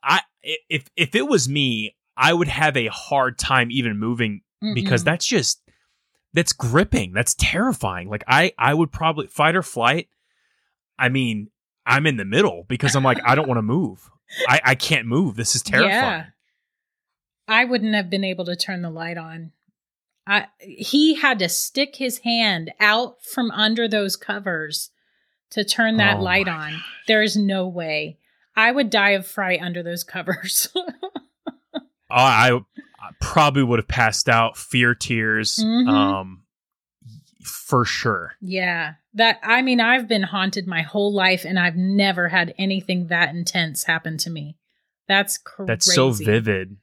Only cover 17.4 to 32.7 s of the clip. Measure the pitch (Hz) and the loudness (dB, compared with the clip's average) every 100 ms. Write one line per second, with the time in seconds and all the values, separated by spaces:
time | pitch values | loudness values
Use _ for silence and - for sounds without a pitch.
17.4 | - 220 247 247 220 214 185 196 196 185 | -2 0 2 0 0 0 0 -2 -2 -4
18.4 | 175 175 - 185 175 160 165 170 160 165 | -6 -6 -6 -6 -8 -8 -8 -8 -10 -14
19.4 | 165 _ _ _ _ _ _ _ - 202 | -16 _ _ _ _ _ _ _ -2 -2
20.4 | - _ 190 - - 285 311 311 285 240 | -2 _ -20 -12 0 4 4 4 2 2
21.4 | 180 - - - 285 - 262 247 233 233 | 0 -2 -4 -2 -4 -4 -6 -6 -2 0
22.4 | 226 180 165 - 208 220 247 - - - | 0 0 -6 0 2 2 0 -8 -10 -4
23.4 | 233 - 214 226 226 208 196 185 - 208 | -4 0 0 2 0 0 -2 -4 -8 -8
24.4 | 196 165 156 151 - _ _ _ _ _ | -6 -6 -6 -10 -12 _ _ _ _ _
25.4 | _ - 202 - 226 220 202 202 190 185 | _ -6 -4 0 2 4 4 4 2 2
26.4 | 185 165 151 156 - - - 220 214 208 | 0 -4 -8 -10 -12 -16 2 2 4 2
27.4 | 202 190 185 175 165 151 151 156 _ _ | 0 0 -2 -4 -4 -4 -6 -12 _ _
28.4 | _ - 220 254 240 220 202 196 190 - | _ 2 2 4 2 2 4 2 -2 -6
29.4 | 190 180 175 175 170 175 - 190 170 180 | -2 -2 -2 -6 -8 -8 -8 -10 -4 -6
30.4 | 185 - - 381 359 247 381 - _ _ | -2 -4 -2 -6 -8 -12 -12 -14 _ _
31.4 | - - _ 311 - _ _ 120 135 117 | -18 -18 _ -14 -14 _ _ 4 6 6
32.4 | 127 123 - | 4 4 -2